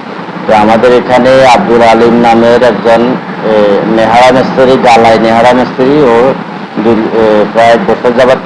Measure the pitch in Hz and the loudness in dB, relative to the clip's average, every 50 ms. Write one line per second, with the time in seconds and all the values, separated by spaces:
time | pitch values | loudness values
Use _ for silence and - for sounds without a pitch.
0 | - - - - - - - - - - 110 107 104 107 113 113 123 123 123 120 | -16 -16 -16 -14 -14 -14 -14 -12 -6 -2 -2 0 0 0 0 0 2 2 2 0
1 | - - 123 123 123 131 131 135 131 127 120 110 - 113 117 117 117 113 113 113 | 0 0 -2 0 2 2 2 2 4 4 2 2 0 0 0 2 2 2 2 2
2 | 117 120 117 120 120 117 117 113 117 117 120 120 127 120 104 98 104 113 117 113 | 2 2 2 2 2 2 2 2 2 2 2 2 2 0 0 -2 0 0 0 0
3 | 120 123 127 - - - - - - 110 110 107 104 104 101 95 - 107 110 113 | 0 -2 -4 -6 -8 -12 -12 -8 -6 -2 0 0 0 0 0 -2 -2 -2 -2 -2
4 | 110 110 113 120 127 127 127 131 120 - - 127 131 123 131 120 107 123 117 113 | 0 0 2 2 2 2 2 0 -2 -2 -2 0 0 2 0 2 2 2 2 4
5 | 117 113 113 107 113 113 113 117 117 123 123 127 123 - - - 131 135 143 151 | 4 2 2 2 0 0 0 2 2 2 2 0 -2 -4 -4 -4 -2 0 0 2
6 | 143 120 117 117 123 135 131 - - - - - - - - - 107 117 113 107 | 2 2 2 2 0 0 -2 -4 -8 -12 -12 -14 -14 -12 -8 -4 -2 -2 0 -2
7 | 113 113 104 113 113 107 107 104 104 104 - 113 117 117 117 110 98 113 110 - | -2 -4 -2 0 0 0 2 0 -2 -2 0 0 2 2 2 0 0 -2 -4 -2
8 | - 123 120 120 127 123 131 135 - | -2 -2 0 0 2 0 0 -2 0